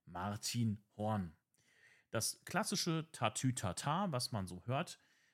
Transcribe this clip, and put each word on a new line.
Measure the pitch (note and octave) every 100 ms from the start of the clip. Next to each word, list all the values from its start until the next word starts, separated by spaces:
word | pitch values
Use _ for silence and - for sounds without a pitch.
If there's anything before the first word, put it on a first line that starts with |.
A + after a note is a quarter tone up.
Martin | - F2 G2+ G#2 - A#2+ A2+ G2 - -
Horn. | G#2+ G#2+ E2+ - _ _ _ _ - - _
Das | A2+ - -
klassische | - F3 A3 F#3+ F3 D#3+ D#3
Tatütata, | - A2+ - C3 B2 F#2+ - C#3+ E3 G3+
was | B2 -
man | A2 F#2
so | F2+ A#2
hört, | C3+ F3+ - _ _ _